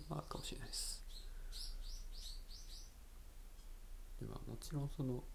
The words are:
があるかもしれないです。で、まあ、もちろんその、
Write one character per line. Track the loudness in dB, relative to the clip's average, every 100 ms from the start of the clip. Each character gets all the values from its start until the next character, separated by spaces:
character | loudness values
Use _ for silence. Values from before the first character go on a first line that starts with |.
| 2
が | 2
あ |
る | 2
か | 0
も |
し | 0
れ | 0
な |
い | 0
で |
す。 | 2 2 0 -2 -2 -2 -2 0 0 0 0 0 0 0 -2 0 -2 -2 -4 -4 -4 -4 -6 -8 -6 -6 -6 -6 -6 -4 -4 -4 -4 -2 0
で、 | 0
ま | 0
あ、 | 0
も | 0
ち | 2
ろ | 4
ん | 4 4
そ |
の、 | 4 4 2